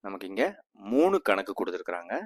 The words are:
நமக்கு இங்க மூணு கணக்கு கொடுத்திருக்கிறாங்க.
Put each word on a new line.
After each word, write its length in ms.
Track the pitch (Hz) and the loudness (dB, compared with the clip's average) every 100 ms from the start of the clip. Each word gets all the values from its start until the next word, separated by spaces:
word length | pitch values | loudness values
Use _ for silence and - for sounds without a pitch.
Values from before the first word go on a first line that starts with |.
| 98 | -8
நமக்கு 220 | 95 95 | -8 -6
இங்க 120 | 98 165 202 _ _ 98 | 0 -2 -2 _ _ 0
மூணு 240 | 127 175 190 - | 4 4 4 2
கணக்கு 260 | 98 98 98 | 2 0 -4
கொடுத்திருக்கிறாங்க. 540 | 90 90 92 90 87 131 | -4 -4 -6 -6 -4 -6